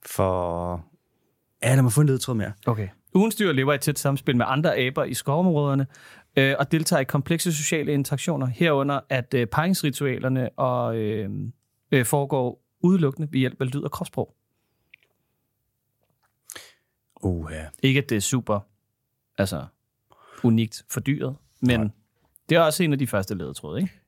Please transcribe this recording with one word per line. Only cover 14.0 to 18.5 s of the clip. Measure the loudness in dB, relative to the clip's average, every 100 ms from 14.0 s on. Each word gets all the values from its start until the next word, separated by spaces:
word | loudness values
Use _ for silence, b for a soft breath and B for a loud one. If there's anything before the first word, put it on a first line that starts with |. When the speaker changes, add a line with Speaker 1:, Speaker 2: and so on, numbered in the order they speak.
| -8 -6 -8 _ _ _ _ _ _ _ _ _ _ _ _ _ _ _ _ _ _ _ _ _ _ B B B B B _ -6
Speaker 1:
Oha. | -4 -4 -6 -10 -12 -2
Speaker 2:
Ikke, | 2 2
at | 0
det | -2
er |
super, | 0 -4 -2